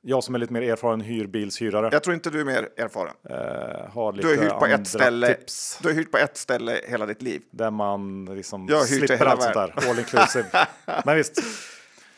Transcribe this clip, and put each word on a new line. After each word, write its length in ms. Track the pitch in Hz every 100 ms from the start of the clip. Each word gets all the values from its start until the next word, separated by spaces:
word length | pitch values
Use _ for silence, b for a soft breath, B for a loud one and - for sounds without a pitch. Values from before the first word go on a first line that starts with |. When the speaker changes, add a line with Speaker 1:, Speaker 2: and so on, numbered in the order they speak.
Speaker 1:
Jag 220 | 135 123
som 120 | 104 123
är 40 |
lite 140 | 120
mer 80 | 120
erfaren 400 | 120 113 120 110
hyrbilshyrare. 880 | 107 117 101 110 104 - 113 101 110
Speaker 2:
Jag 120 | 147
tror 100 | 165
inte 160 | 170 165
du 120 | 151
är 40 | 139
mer 240 | 127 110 -
erfaren. 360 | 113 104 87 - -
Speaker 1:
Eh, 60 | 64 58 - - - -
har 200 | 107 110
Speaker 2:
Du 160 | 101 160
har 60 |
Speaker 1:
lite 100 | 147
Speaker 2:
hyrt 160 | 107 -
på 60 | 147
ett 80 |
Speaker 1:
andra 120 | 131 98
Speaker 2:
ställe. 480 | 107 127 120 120
Speaker 1:
tips. 460 | - - - - -
Speaker 2:
Du 60 | 165
har 80 | 156
hyrt 160 | 160
på 60 | 127
ett 200 | 143 -
ställe 440 | - 123 117 117 -
hela 180 | 120 107
ditt 160 | 107
liv. 200 | 127 76 -
Speaker 1:
Där 200 | 113 113
man 540 | 107 104 101 98 95 95
liksom 420 | 98 92 101 95
Speaker 2:
Jag 80 | 156
har 60 |
hyrt 60 | 123
det 60 | 135 135
Speaker 1:
slipper 100 | 123
Speaker 2:
hela 140 | 139
Speaker 1:
allt 120 | 123
sånt 120 | 123 110
Speaker 2:
världen. 200 | 95 -
Speaker 1:
där. 80 | 123
All 100 | 120
inclusive. 680 | 117 - 196 131 104 185 160 - -
Speaker 2:
<laughs> 200 | - 139
Speaker 1:
Men 100 | 156
visst, 240 | 151 - 233 220 B B B B B